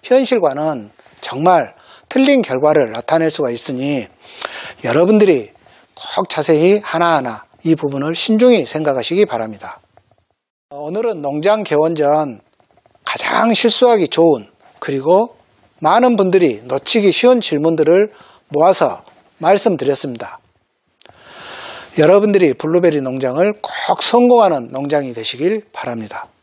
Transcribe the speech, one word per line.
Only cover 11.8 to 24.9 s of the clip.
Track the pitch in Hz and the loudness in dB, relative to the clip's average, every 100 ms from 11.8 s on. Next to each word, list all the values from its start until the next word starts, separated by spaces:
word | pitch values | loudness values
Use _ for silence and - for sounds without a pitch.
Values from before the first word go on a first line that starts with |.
| 156 165 | 0 0
전 | 143 151 147 107 _ _ _ _ _ _ | 0 2 -2 -10 _ _ _ _ _ _
가장 | - - - - 226 | -10 -6 -4 0 0
실수하기 | 220 233 - 247 226 160 | 2 2 2 2 2 0
좋은 | - 165 135 101 _ _ _ | 2 2 2 -4 _ _ _
그리고 | - 139 139 185 233 _ _ _ _ _ | -8 -6 2 2 0 _ _ _ _ _
많은 | 156 208 247 226 | 0 2 2 2
분들이 | 185 180 165 107 123 | 0 2 0 -2 -6
놓치기 | 135 - 226 202 | -6 -2 0 0
쉬운 | 165 240 254 | 2 2 2
질문들을 | - 147 156 165 151 180 214 _ - _ _ | 0 -2 -2 0 2 2 0 _ -20 _ _
모아서 | 147 170 185 139 104 - _ _ _ | 2 2 2 0 -4 -16 _ _ _
말씀드렸습니다. | 160 196 214 170 131 139 143 117 104 - _ _ _ _ _ _ - _ - - - - - - - - | 0 2 0 -2 -2 -2 -4 -10 -14 -16 _ _ _ _ _ _ -20 _ -20 -20 -20 -18 -18 -18 -10 2
여러분들이 | 156 202 208 196 170 | 4 6 4 4 2
블루베리 | 127 151 175 175 151 | 0 0 2 2 0
농장을 | 131 165 135 135 196 214 | -4 -4 -4 0 -2 -2
꼭 | - - - 151 | -10 -8 -4 -2
성공하는 | - 240 247 240 202 147 120 | 0 2 4 4 4 0 -6
농장이 | 131 143 | -8 -4